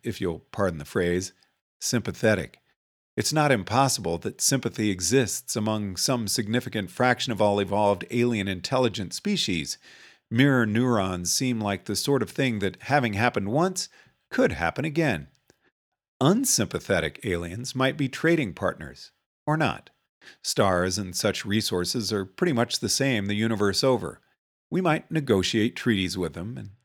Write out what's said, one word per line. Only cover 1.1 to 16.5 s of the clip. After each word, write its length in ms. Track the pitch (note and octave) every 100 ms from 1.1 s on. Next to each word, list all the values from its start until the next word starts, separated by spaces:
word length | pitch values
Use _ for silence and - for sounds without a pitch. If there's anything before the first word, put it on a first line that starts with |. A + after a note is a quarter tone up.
| F2+ F#2 _ _ _ _ -
sympathetic. 800 | - A#2+ G2+ - A2 G2+ C2+ _ _ _ _ _ _ -
It's 140 | -
not 200 | D3+ D3
impossible 640 | A#2 F#2+ A#2 C3+ - E2+ E2+
that 220 | G2+ -
sympathy 480 | - C3+ A#2 - G#2+
exists 680 | F#2 E2+ C3 A2 - - A#2
among 400 | G#2+ G#2+ G2+ F2+
some 320 | - B2 G#2
significant 640 | - G#2 A#2+ A2+ A2 F#2
fraction 400 | - B2+ A#2+ B2+
of 100 | G#2
all 180 | G#2 G2+
evolved 440 | F#2+ G2+ G2+ F#2+ -
alien 380 | B2 A#2+ A2 G2
intelligent 640 | F#2 - C3 B2 G2+ F2
species. 640 | - G3+ G3 - E2+ C#2 - - - - _ -
Mirror 360 | A2+ C#3+ B2+ A2
neurons 640 | A2 B2+ A2+ F#2+ F2+ F2
seem 300 | - C3 A2+
like 240 | G#2 G2 -
the 100 | G2
sort 260 | - C#3
of 80 | G2+
thing 300 | - C3 G#2+
that, 240 | F#2+ -
having 300 | - C#3+ A#2
happened 360 | G2+ B2 - G2
once, 380 | C#3 F#3 F3+ - _ _ _ -
could 220 | - B3+
happen 320 | F2 E2 -
again. 440 | D#3 D3+ D#3 E2 C#2+ _ _ _ _ _ _ _ _ -
Unsympathetic 1000 | C3+ A3 C#4